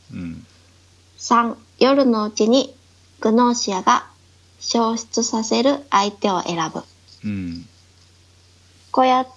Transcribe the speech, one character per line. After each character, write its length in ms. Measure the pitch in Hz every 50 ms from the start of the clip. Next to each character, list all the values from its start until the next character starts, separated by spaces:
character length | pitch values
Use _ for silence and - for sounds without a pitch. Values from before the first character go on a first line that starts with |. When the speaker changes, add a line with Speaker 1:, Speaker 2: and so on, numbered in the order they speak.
| _ - -
Speaker 1:
う 20 |
ん。 300 | 92 90 85 82 - - - _ _ _ _ _ _ _ _ _ _ _ _ _ -
Speaker 2:
三、 400 | - - 240 233 233 226 - - - _ _ -
夜 260 | - 262 277 277 269
の 200 | 247 226 220 214
う 60 | 208
ち 180 | - - 214 220
に 260 | 240 277 - - - - _ _ _ _ _ _ _ -
グ 120 | - 220
ノ 200 | 220 233 247 240
ー 40 | 240
シ 180 | 240 - - 196
ア 80 | 185
が 260 | - - 247 - - - - _ _ _ _ _ _ _ _ -
消 380 | - - - 233 226 226 233 233
失 260 | - - - 233 233
さ 200 | - - 220 220
せ 180 | - 226 226 240
る 200 | 277 285 277 - -
相 220 | - 196 196 208
手 180 | 208 - - 208
を 120 | 185 175
選 300 | - - 175 170 160 160 165
ぶ。 100 | 165 - - _ _ _ _ - - -
Speaker 1:
う 40 | 107
ん。 380 | 104 98 90 87 85 85 87 - _ _ _ _ _ _ _ _ _ _ _ _ _ _ _ _ _ _ _ _ _ _ _ _
Speaker 2:
こ 100 | - -
う 60 | 262 262
や 140 | 254 254
っ 60 | 254 262 -